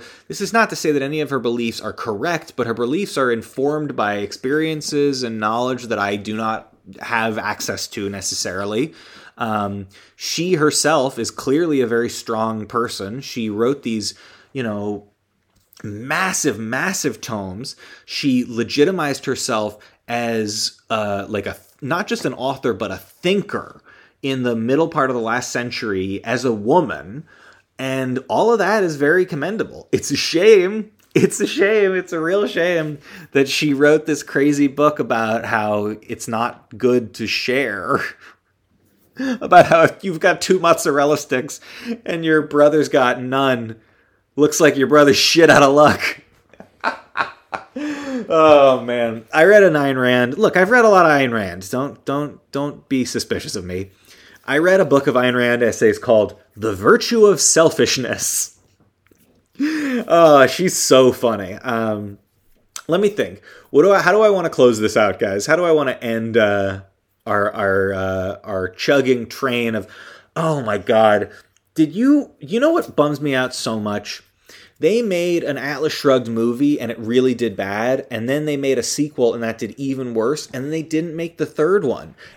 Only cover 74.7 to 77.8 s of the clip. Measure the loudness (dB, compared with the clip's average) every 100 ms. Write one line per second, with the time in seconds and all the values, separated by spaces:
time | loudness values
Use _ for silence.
74.7 | _ 0 2 0 -2 0 -2 -2 -6 -6
75.7 | -4 -4 0 2 2 0 -2 -2 0 0
76.7 | 0 -4 -8 0 2 2 0 -4 -4 -4
77.7 | -2